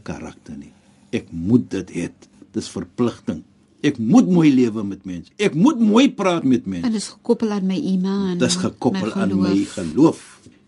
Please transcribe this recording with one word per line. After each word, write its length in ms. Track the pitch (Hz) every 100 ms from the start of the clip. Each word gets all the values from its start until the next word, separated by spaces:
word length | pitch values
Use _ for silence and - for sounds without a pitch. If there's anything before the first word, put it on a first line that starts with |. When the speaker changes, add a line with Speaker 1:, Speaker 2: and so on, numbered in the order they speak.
Speaker 1:
karakter 540 | - - 78 - - 71
nie. 160 | - _ _ _ _
Ek 180 | 117 -
moet 380 | 82 87 123 -
dit 200 | 95 90
hê. 180 | 85 90 - - _ -
Dis 160 | 110 -
verpligting. 760 | - 98 - 120 - - 92 - _ _ _
Ek 160 | 147 120
moet 300 | 110 220 180
mooi 220 | 180 156
lewe 300 | 127 120 110
met 200 | 101 98
mense. 260 | 95 87 82 -
Ek 160 | 202
moet 240 | 151 240 254
mooi 300 | 220 214 277
praat 320 | - 185 170
met 220 | 135 123 -
mense. 160 | 90
Speaker 2:
Want 100 | 233
dit 100 | 220
is 60 | -
gekoppel 420 | - - 233 220
aan 140 | 208 190
my 100 | 190
iman, 600 | 190 190 190 196 196 175
Speaker 1:
Dis 180 | - 180
gekoppel 500 | 143 - 131 95 104
Speaker 2:
my 60 |
Speaker 1:
aan 280 | 98 98 95
my 140 | 95 98
Speaker 2:
geloof. 160 | 98
Speaker 1:
geloof. 680 | - 85 80 160 - - - - _